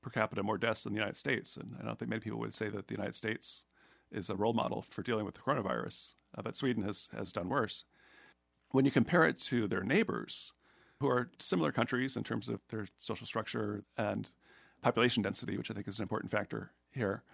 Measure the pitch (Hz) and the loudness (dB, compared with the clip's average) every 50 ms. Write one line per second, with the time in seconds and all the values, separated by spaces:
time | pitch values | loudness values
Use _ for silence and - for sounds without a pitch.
0 | - 123 - 123 110 107 - 101 98 101 110 92 90 113 110 - - 113 104 107 | -10 -4 2 2 2 2 2 0 0 0 0 2 2 2 2 2 -2 -2 0 0
1 | 110 101 - - - 143 135 107 - - - - - - 117 - - 113 113 - | 0 0 -2 -4 0 0 0 0 0 -4 -8 -8 -10 -12 -10 -8 -6 -6 -4 -4
2 | 117 120 110 113 110 110 107 113 113 110 110 - 110 107 107 104 98 - 110 107 | -4 -2 -2 -2 -2 -4 -4 -4 -4 -4 -4 -4 -4 -4 -4 -6 -6 -6 -6 -4
3 | 101 - - - - 110 110 - - - - - - _ _ _ _ - - _ | -4 -4 -4 -4 -2 -2 -4 -2 -4 -6 -8 -8 -10 _ _ _ _ -20 -20 _
4 | _ _ - 110 92 - 101 95 104 113 117 113 - - - 110 - - - - | _ _ -8 -6 -4 -4 -2 0 2 2 4 4 2 2 0 -4 -6 -8 -8 -8
5 | 104 - 117 110 107 95 - - - - 143 139 104 95 62 58 - - - - | -2 0 0 0 0 -4 -6 -6 -2 0 0 0 2 0 0 -2 -2 -4 -6 -8
6 | - - - _ _ _ - - 95 113 - - - 135 120 110 98 101 101 - | -10 -10 -12 _ _ _ -10 -8 -8 -6 -4 0 0 0 2 2 0 -2 -2 -4
7 | - - - 110 107 - - - 90 90 - 139 113 - - - - _ _ _ | -6 -6 -6 -6 -6 -4 -4 -4 -2 0 2 0 0 0 -2 -6 -8 _ _ _
8 | - - - - - - - _ _ _ _ _ _ _ - 131 135 139 - 135 | -20 -20 -20 -20 -20 -20 -20 _ _ _ _ _ _ _ 4 4 4 6 6 6
9 | 120 - - 170 160 160 - - - - - 120 110 98 95 95 95 101 135 196 | 4 6 6 6 6 6 4 2 -2 0 2 2 2 2 0 0 2 4 4 4
10 | 226 - - 58 - - - - - - - _ _ _ _ _ - _ _ _ | 4 4 0 -2 -2 -4 -6 -8 -8 -8 -12 _ _ _ _ _ -20 _ _ _
11 | 143 139 127 123 123 - - _ - - 190 180 160 147 - - 120 123 - 123 | 2 4 4 4 2 0 -6 _ -2 0 2 2 2 2 4 2 2 2 2 0
12 | 131 135 - 113 110 - 117 113 107 123 113 110 _ _ - 110 107 98 _ _ | 0 0 0 -2 -2 -2 -2 -2 -2 -2 -6 -6 _ _ -6 -6 -6 -8 _ _
13 | - - 113 - 113 110 - 113 110 - - 117 110 104 104 101 101 _ _ - | -6 -6 -6 -4 -4 -4 -2 -2 -2 -2 -2 -2 -2 -2 -2 -4 -8 _ _ -2
14 | 113 104 101 104 110 - _ _ _ _ - - - - _ _ - 127 123 - | 0 0 0 -2 -4 -6 _ _ _ _ -20 -20 -20 -20 _ _ 2 2 4 6
15 | 117 123 - - 101 98 101 - - - 101 101 - - 110 104 101 - 98 110 | 4 6 6 4 2 0 0 -2 -4 -4 -4 -4 -4 -4 -6 -6 -6 -6 -4 -4
16 | 104 95 - 110 - - - 107 104 - - 110 95 - _ _ _ _ _ 135 | -4 -2 -2 -4 -2 0 0 0 0 0 -4 -6 -6 -6 _ _ _ _ _ 0
17 | 120 98 101 - - _ | 0 0 0 -2 -6 _